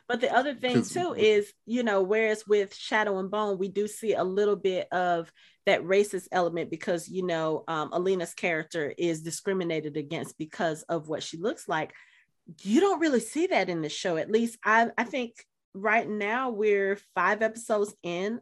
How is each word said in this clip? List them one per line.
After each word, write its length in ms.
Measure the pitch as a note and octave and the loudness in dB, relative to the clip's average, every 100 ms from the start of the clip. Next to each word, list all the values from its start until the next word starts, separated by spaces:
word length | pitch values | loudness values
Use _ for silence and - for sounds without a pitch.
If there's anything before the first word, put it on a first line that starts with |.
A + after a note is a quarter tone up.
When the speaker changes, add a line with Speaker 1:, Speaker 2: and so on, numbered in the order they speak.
| - | -6
Speaker 1:
But 140 | A#3+ | -2
the 120 | B3 | 2
other 200 | A#3+ C#4 | 2 2
thing 180 | B3+ B3+ A#3+ | -2 0 2
Speaker 2:
'Cause 120 | F#3+ | 2
Speaker 1:
too 120 | F4 | -2
Speaker 2:
w- 200 | F4 - | -2 4
Speaker 1:
is, 300 | G#3+ G#3 G#3 _ - | 4 4 2 _ -4
you 160 | A#3+ | -2
know, 180 | A#3 G3 | 2 2
whereas 460 | F#3 A3 A3 G#3+ G3 | 2 2 2 0 2
with 260 | G#3 G3 | 2 2
Shadow 460 | - - G#3+ G#3 F#3+ | -6 -2 0 2 0
and 100 | F#3+ | -2
Bone, 300 | G#3 G#3+ F#3 | -2 -2 -2
we 100 | G3 | -2
do 180 | G3 G#3 | -2 -4
see 260 | - A3 | -4 -2
a 80 | D3 | 0
little 320 | F#3 F#3+ G#3 | 2 2 2
bit 360 | G3+ F#3+ F3+ - | 2 0 0 -2
of 400 | F3+ F3+ E3+ E3 _ _ _ - | 0 2 0 -2 _ _ _ 2
that 160 | F3 | 2
racist 440 | E3 G3 G3+ F#3 - | 4 4 4 -2 -2
element 400 | F#3 F3 E3+ C#3 | 0 0 0 -4
because, 360 | D#3+ - E3+ - | -6 -2 -2 -2
you 160 | F3+ | -4
know, 400 | F3+ E3 D#3+ D#3 - | -2 0 0 -2 -2
um, 240 | D#3+ D3 | -4 -2
Alina's 400 | F3 F#3 F#3+ E3+ | -2 0 0 -2
character 580 | - F#3 D#3+ D#3+ E3+ C#3+ - | -4 -2 -2 -2 -4 -4 -2
is 240 | E3+ D#3+ | -2 -2
discriminated 760 | D#3+ - G3+ F#3+ E3+ D#3+ D3+ D3 | -6 -6 -4 -2 -2 -2 -4 -6
against 380 | D3 D#3+ - - | -6 -6 -8 -10
because 420 | D#3 - E3+ D#3 - | -10 -2 -2 -2 -4
of 180 | E3+ D3+ | -4 -4
what 140 | D3+ | -8
she 160 | - D#3+ | -8 -6
looks 300 | G#3 E4 - | -6 -4 -4
like. 260 | D#3+ C#3+ - - _ _ _ - D#3+ | -4 -4 -10 -20 _ _ _ -20 -12
You 160 | F#3+ B3+ | 2 4
don't 200 | G4 E4 | 4 2
really 200 | D#4+ B3 | 2 2
see 260 | A#3 D4 | 0 -2
that 240 | F#4 C4+ F#3 | 2 2 0
in 140 | E3+ | -2
the 60 | D3+ | -4
show. 280 | - G3 D#3+ | -4 -2 -2
At 140 | D#3+ | 2
least 260 | A3 A#3 - | 2 0 -2
I, 240 | G3+ A3+ A#3 - | 4 4 4 0
I 60 | |
think 300 | - C4+ A#3 - - _ _ | -2 -4 -6 -10 -20 _ _
right 320 | G3 G#3+ A3 D#3 | -4 0 2 0
now 440 | G#3 G3+ A#3+ C4 | -4 -2 -2 -2
we're 480 | G#3 G#3+ G3+ G3 G3+ _ | 0 2 4 2 -2 _
five 260 | F#3 F3+ G#3 | 0 2 2
episodes 540 | A3 A3+ - G#3+ G#3 - | 0 -2 -2 0 0 -4
in 360 | F3 F3 G3+ A#3+ | -6 -4 -4 -4